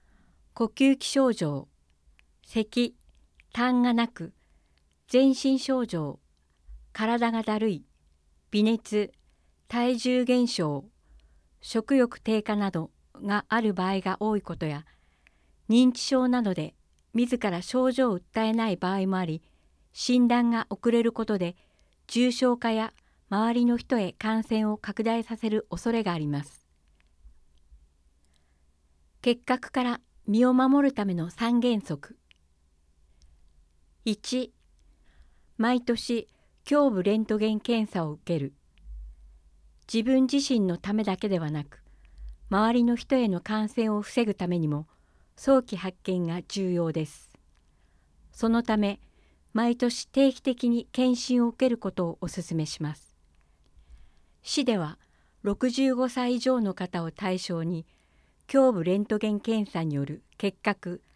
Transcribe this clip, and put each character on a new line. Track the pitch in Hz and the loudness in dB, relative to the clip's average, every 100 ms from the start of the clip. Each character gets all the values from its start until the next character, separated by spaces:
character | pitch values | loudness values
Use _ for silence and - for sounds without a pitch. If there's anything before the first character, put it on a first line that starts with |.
| _ _ _ _ _ | _ _ _ _ _
呼 | - 226 | -4 -4
吸 | - 269 269 | 2 4 2
器 | - | 0
症 | 277 262 | 0 2
状、 | 226 156 139 - _ _ _ _ _ _ _ | 2 -2 -4 -10 _ _ _ _ _ _ _
咳、 | - 226 214 240 240 - _ _ _ _ _ | -8 -4 -2 0 -2 -4 _ _ _ _ _
痰 | - 247 247 | -2 0 2
が | 247 | 4
な | 233 233 | 2 0
く、 | - 170 - _ _ _ _ _ _ - | -4 -16 -16 _ _ _ _ _ _ 0
全 | 247 269 | 4 6
身 | 262 269 262 | 4 2 0
症 | 262 262 226 | 0 -2 -2
状、 | 170 147 - _ _ _ _ - - - | -4 -6 -8 _ _ _ _ -20 -20 -16
体 | - 220 233 233 | -6 -2 0 0
が | 226 | 0
だ | 220 214 | -2 0
る | 220 | 0
い、 | 160 - _ _ _ _ _ _ | -2 -8 _ _ _ _ _ _
微 | 208 | 2
熱、 | 214 226 - 208 208 _ _ _ _ _ - | 2 2 -2 -4 -4 _ _ _ _ _ -8
体 | 240 240 240 | -2 0 0
重 | 247 254 | 0 0
減 | 247 247 240 | 2 2 2
少、 | - 156 143 196 _ _ - _ _ _ _ | 0 -2 -4 -8 _ _ -20 _ _ _ _
食 | - 226 220 277 | -6 -4 2 2
欲 | 240 - | 2 -2
低 | - 220 | -2 -2
下 | 214 | 0
な | 208 196 | -2 -2
ど | 180 160 _ _ - | -4 -8 _ _ -12
が | 202 208 - | -4 -4 0
あ | 226 | 0
る | 220 | 0
場 | 185 185 | 0 -2
合 | 196 | -2
が | 185 185 | -2 -2
多 | 214 208 | -2 -2
い | |
こ | - 165 | -4 -6
と | 160 | -6
や、 | 147 156 _ _ _ _ _ _ _ - | -6 -12 _ _ _ _ _ _ _ 0
認 | 226 254 | 4 4
知 | 240 | 2
症 | - 262 254 | 0 0 2
な | 247 | 2
ど | 208 | 0
で | 175 151 - _ _ _ | -2 -6 -10 _ _ _
自 | 226 240 247 | -2 0 0
ら | 208 175 | -2 -4
症 | - 254 254 | -4 0 0
状 | 254 254 | 2 0
を | 180 | 0
訴 | - 220 | -4 -2
え | 220 | 0
な | 226 226 | 0 0
い | 175 | -2
場 | 185 | -2
合 | 196 190 | -2 0
も | 185 | -2
あ | |
り、 | 170 160 _ _ _ _ _ | -2 -6 _ _ _ _ _
診 | - - 247 240 | -8 0 4 4
断 | 240 233 | 4 2
が | 233 - | 0 -4
遅 | 202 240 | -4 2
れ | 233 | 2
る | 233 | 2
こ | 233 | -2
と | 226 202 | -2 -2
で、 | 175 - _ _ _ _ - | -2 -8 _ _ _ _ -6
重 | 233 247 | 0 2
症 | 240 254 240 | 2 0 2
化 | 233 | 0
や | 220 220 - _ _ - | -2 -4 -8 _ _ -4
周 | 202 226 | 0 2
り | 240 | 4
の | 240 240 | 2 2
人 | - 240 | 0 -2
へ | 185 | -2
感 | - 214 220 | -4 -4 -2
染 | 214 220 214 | 0 0 0
を | 214 | -2
拡 | - 202 | -6 -4
大 | 220 233 | -2 -2
さ | 226 220 | -4 -6
せ | 226 | -2
る | 214 - | -2 -2
恐 | 175 233 | -6 -2
れ | 226 | 0
が | 208 | 0
あ | 170 | -2
り | 147 | -2
ま | 143 | -4
す。 | 143 - _ _ _ _ _ _ - - _ _ _ - _ _ _ _ _ _ _ _ _ _ _ _ _ _ | -6 -16 _ _ _ _ _ _ -20 -20 _ _ _ -20 _ _ _ _ _ _ _ _ _ _ _ _ _ _
結 | 247 240 | 0 0
核 | - 254 - | 0 -4 -2
か | 269 | -4
ら | 247 240 _ _ - | -2 -4 _ _ -2
身 | 214 | 4
を | 254 | 4
守 | 254 262 285 277 | 6 6 6 4
る | |
た | 269 | 2
め | 202 | -2
の | 175 165 | -2 -4
三 | - 233 240 | -4 0 2
原 | 247 220 | 2 0
則。 | - 143 - - _ _ _ _ _ _ _ _ _ _ - _ - _ _ _ _ _ | -2 -8 -10 -20 _ _ _ _ _ _ _ _ _ _ -20 _ -20 _ _ _ _ _
一、 | 226 208 - 254 247 _ _ _ _ _ _ _ - _ _ - | -4 -4 -4 -4 -6 _ _ _ _ _ _ _ -20 _ _ -2
毎 | 226 247 | 0 0
年 | 240 233 - 233 - _ _ _ - | 0 -4 -2 -4 -6 _ _ _ 0
胸 | 294 277 | 4 4
部 | 196 | 4
レ | 185 220 | 2 2
ン | |
ト | 214 214 | 0 0
ゲ | 220 | 0
ン | 214 | -2
検 | - 233 214 | -2 -2 -2
査 | 190 156 | -2 -4
を | |
受 | 151 | -6
け | - 165 | -4 -2
る。 | 139 - _ _ - - - - - - _ _ _ _ - | -2 -8 _ _ -18 -16 -16 -20 -20 -20 _ _ _ _ -4
自 | 226 | -2
分 | 226 262 262 | 2 4 4
自 | 277 | 2
身 | 277 240 | 0 0
の | 190 170 | 0 -2
た | 196 | -2
め | 214 | -2
だ | 208 185 | -2 -2
け | 214 | -2
で | 185 | -2
は | 156 | -2
な | 151 | -6
く、 | 143 - - - - - - - - | -8 -14 -20 -20 -20 -18 -16 -14 -4
周 | 196 220 | 0 2
り | 240 | 4
の | 240 240 | 2 0
人 | - 262 | 0 0
へ | 226 | 2
の | 175 | -2
感 | - 214 214 | -2 -4 -2
染 | - 220 | -2 -2
を | 208 | -2
防 | 202 - | -4 -2
ぐ | 220 | -2
た | - 175 | -2 -2
め | 175 | -2
に | 156 | -2
も、 | 147 156 _ _ _ _ - | -4 -8 _ _ _ _ -6
早 | - 269 | 2 2
期 | 254 185 | 2 -6
発 | 190 - | -8 -8
見 | - 185 170 | -4 -2 -2
が | 175 | -4
重 | - 202 185 | -8 -6 -2
要 | 175 165 | 0 -2
で | 160 156 | -2 -6
す。 | - - _ _ _ _ _ _ _ _ _ - | -10 -20 _ _ _ _ _ _ _ _ _ -20
そ | - 226 | -4 0
の | 226 | 0
た | 233 214 | 2 0
め、 | 202 202 _ _ _ _ _ | 0 -2 _ _ _ _ _
毎 | 220 240 240 | -2 0 0
年 | 240 240 - | -2 -2 -4
定 | 269 277 | 2 2
期 | 262 | 2
的 | 269 247 240 | -4 -2 0
に | 233 - | -2 -2
検 | - 254 240 | 0 0 0
診 | - 247 | 0 0
を | 233 | 0
受 | - | 0
け | 262 | -2
る | 233 | 0
こ | 190 | -6
と | 185 170 | -4 -4
を | - | -6
お | 175 | -10
勧 | - 170 165 | -8 -6 -4
め | 156 | -4
し | - | -6
ま | 151 | -8
す。 | 151 _ _ _ _ _ _ _ _ - - - _ _ _ | -8 _ _ _ _ _ _ _ _ -20 -20 -20 _ _ _
市 | - - | -8 -2
で | 247 208 | 0 0
は、 | 156 - _ _ _ _ | -2 -10 _ _ _ _
六 | 202 208 254 | -6 -2 -2
十 | 247 269 | 2 0
五 | 247 254 | 0 -2
歳 | 254 247 | -2 -2
以 | 247 | -2
上 | 254 254 | 0 0
の | 208 | 0
方 | 180 180 175 | -4 -6 -6
を | 165 | -8
対 | - 202 185 | -6 -4 -4
象 | - 170 | -4 -6
に、 | 165 170 - _ _ _ _ _ - | -4 -6 -10 _ _ _ _ _ 0
胸 | 269 262 | 4 4
部 | 202 | 4
レ | 165 196 | 0 0
ン | 208 | 0
ト | 214 | -2
ゲ | 214 | -2
ン | 208 | -4
検 | 226 220 202 | -2 -2 -2
査 | 175 | -4
に | 160 | -2
よ | 143 | -2
る | 139 - _ - | -4 -8 _ -6
結 | 202 - | -6 -4
核、 | 208 196 180 175 _ | -4 -4 -6 -12 _